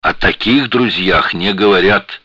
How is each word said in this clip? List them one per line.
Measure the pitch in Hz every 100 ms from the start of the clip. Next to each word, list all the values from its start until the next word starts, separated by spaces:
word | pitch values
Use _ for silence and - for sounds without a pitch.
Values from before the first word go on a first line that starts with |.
О | -
таких | - - - 104 131 127
друзьях | 120 120 95 92 82 -
не | 85 95
говорят. | 98 104 95 92 101 - -